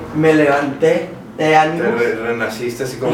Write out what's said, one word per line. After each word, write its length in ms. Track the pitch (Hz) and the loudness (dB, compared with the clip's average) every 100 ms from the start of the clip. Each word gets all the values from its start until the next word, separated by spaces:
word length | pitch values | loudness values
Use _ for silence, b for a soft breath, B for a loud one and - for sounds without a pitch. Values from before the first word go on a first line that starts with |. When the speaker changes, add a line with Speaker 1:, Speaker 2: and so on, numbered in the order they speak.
| - 156 | -4 2
Speaker 1:
me 180 | 160 | 4
levanté 760 | 156 143 143 139 120 160 175 - - - - | 4 4 2 0 0 2 2 -2 -12 -12 -4
de 180 | 156 151 | 2 4
ánimos. 420 | 160 - 117 117 | 2 0 -2 0
Speaker 2:
Te 60 | |
re-, 100 | 117 110 | -2 -2
renaciste 680 | 117 117 113 - 120 127 | -4 -4 -4 -6 -6 -6
así 120 | 131 - | -8 -4
como 160 | - | 0